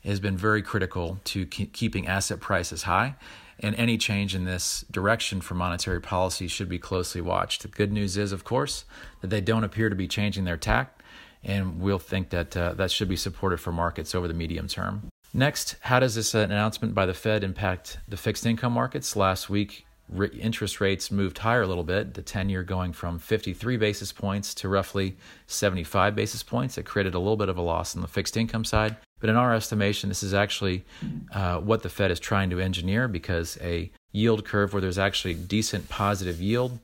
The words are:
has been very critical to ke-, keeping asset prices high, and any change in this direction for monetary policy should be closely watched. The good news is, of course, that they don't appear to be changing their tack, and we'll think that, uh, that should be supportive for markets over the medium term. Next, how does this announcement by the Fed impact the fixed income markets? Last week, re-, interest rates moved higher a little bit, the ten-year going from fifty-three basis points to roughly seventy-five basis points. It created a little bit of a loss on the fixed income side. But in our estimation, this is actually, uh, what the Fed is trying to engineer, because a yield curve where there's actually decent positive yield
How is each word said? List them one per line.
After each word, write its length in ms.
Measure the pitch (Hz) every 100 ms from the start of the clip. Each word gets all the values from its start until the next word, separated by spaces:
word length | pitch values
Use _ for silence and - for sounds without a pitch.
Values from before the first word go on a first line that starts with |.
has 160 | - 101
been 180 | 98 95
very 240 | 104 107
critical 600 | 98 107 95 - 85 95
to 240 | - 98 92
ke-, 260 | - 101
keeping 360 | - 113 98 95
asset 320 | 95 95 90
prices 420 | - 95 90 85
high, 320 | - 90 123 139 - - - -
and 160 | 107 104
any 200 | 117 113
change 380 | - 101 101
in 100 | 92
this 400 | 90 90 - - -
direction 500 | - 98 113 - 98
for 140 | 85
monetary 460 | 90 90 87 - 90
policy 480 | - 95 92 - 90
should 200 | - 98
be 120 | 90
closely 400 | - 92 90 90
watched. 420 | 87 90 90 -
The 60 | -
good 240 | - 104
news 240 | 104 101 92
is, 160 | 104
of 100 | 98
course, 420 | - 123 143 - - - - -
that 100 | 95
they 100 | 107
don't 220 | 95 113
appear 260 | 104 107 110
to 60 |
be 140 | 101 90
changing 340 | - 104 98
their 140 | 92 85
tack, 420 | - 113 131 _ - - - -
and 360 | - 98 95 80
we'll 200 | 95 98
think 300 | - 95 92
that, 260 | 87 82 -
uh, 160 | 87
that 180 | 87 92
should 180 | - 98
be 60 |
supportive 460 | 90 - 90 95 87
for 100 | -
markets 460 | 85 85 82 80 92
over 100 | 87
the 80 |
medium 320 | 82 82 82 82
term. 360 | - 92 101 - - -
Next, 440 | 123 135 147 - -
how 180 | - 127
does 160 | 131 113
this 180 | 110
announcement 580 | 113 104 104 107 110 113
by 140 | 104 95
the 80 |
Fed 300 | 90 113 107
impact 540 | 95 92 101 92 - - -
the 80 | 101
fixed 300 | - 107 113
income 260 | 113 123
markets? 420 | 120 123 135 -
Last 340 | - 95 92 -
week, 380 | 101 101 - - _ _
re-, 200 | 90 101
interest 500 | - 110 113 104 -
rates 320 | 98 98 -
moved 280 | 98 98 -
higher 240 | 110 120
a 40 | 98
little 180 | 90
bit, 280 | 82 92 95
the 80 | -
ten-year 420 | - 107 95 92
going 280 | 90 92 90
from 260 | 82 87 85
fifty-three 600 | - 92 - 87 110 123
basis 340 | 107 101 95
points 400 | - 101 101 101 -
to 120 | 95
roughly 480 | 98 95 98 95 95 - - _
seventy-five 680 | - 104 92 80 101 95
basis 280 | 104 107 -
points. 340 | - 117 131 -
It 80 |
created 300 | - - 95
a 40 | 87
little 200 | 92 110
bit 100 | 101
of 80 | 90
a 60 |
loss 340 | 85 82 85 -
on 60 |
the 60 | 87
fixed 280 | - 95 -
income 280 | 117 113
side. 320 | 110 107 107 113 - _
But 100 | 107
in 60 | 113
our 180 | 123
estimation, 560 | 113 107 107 101 104 -
this 120 | 95
is 120 | 101
actually, 500 | 98 104 - 98 92 - - - - -
uh, 280 | 98 92 87
what 220 | 92 110
the 60 | 92
Fed 220 | - 98
is 100 | 87
trying 300 | - 104 95
to 100 | 90
engineer, 480 | 92 90 87 104 127
because 480 | 92 - 87 85 -
a 280 | 87 87 90 - _
yield 340 | 101 113 107
curve 300 | 107 104 101
where 80 | 101
there's 160 | 95 90
actually 340 | 98 - 95
decent 560 | 85 87 104 110 101 -
positive 540 | - 101 104 90 85
yield 360 | 95 117 127 120